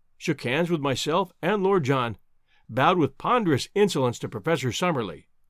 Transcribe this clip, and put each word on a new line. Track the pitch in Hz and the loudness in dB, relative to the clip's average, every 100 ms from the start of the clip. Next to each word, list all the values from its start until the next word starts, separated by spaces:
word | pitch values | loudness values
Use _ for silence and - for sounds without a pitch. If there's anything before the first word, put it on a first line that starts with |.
| _ - | _ -10
shook | - 156 | -4 -4
hands | 120 139 170 | -2 0 0
with | 170 | 0
myself | 139 127 147 170 185 - | 0 -2 0 0 -2 -4
and | 170 208 | -2 0
Lord | 190 196 | 2 2
John, | 131 135 117 107 _ _ _ _ - | 2 0 -2 -6 _ _ _ _ -8
bowed | 113 147 185 | 0 2 4
with | 135 - | 2 0
ponderous | 170 247 190 127 - | 0 2 2 0 0
insolence | - 208 151 123 113 | 2 2 2 -2 -2
to | 127 | -8
Professor | 110 160 165 131 | -6 -2 -2 -2
Summerlee, | - 180 147 101 80 _ _ | -2 0 0 -4 -8 _ _